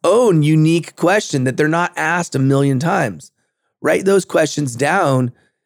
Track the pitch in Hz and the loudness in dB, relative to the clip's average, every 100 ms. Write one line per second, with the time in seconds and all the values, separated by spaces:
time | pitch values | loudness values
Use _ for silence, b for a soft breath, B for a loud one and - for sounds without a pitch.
0 | 170 220 240 165 151 156 156 170 - - | 0 2 4 2 2 2 2 0 -4 -2
1 | 165 208 - 143 127 135 151 170 175 - | 0 0 -2 -4 -2 -2 0 0 -4 -4
2 | 156 175 175 135 135 139 139 131 160 190 | -4 -2 -4 -2 0 2 0 0 -2 -2
3 | 127 80 - _ _ _ _ _ - 180 | -4 -6 -18 _ _ _ _ _ -2 0
4 | 190 196 - 170 156 - 139 120 143 190 | 2 0 0 -2 -2 -2 -6 -4 -2 0
5 | 156 131 123 - _ _ | 0 0 -2 -6 _ _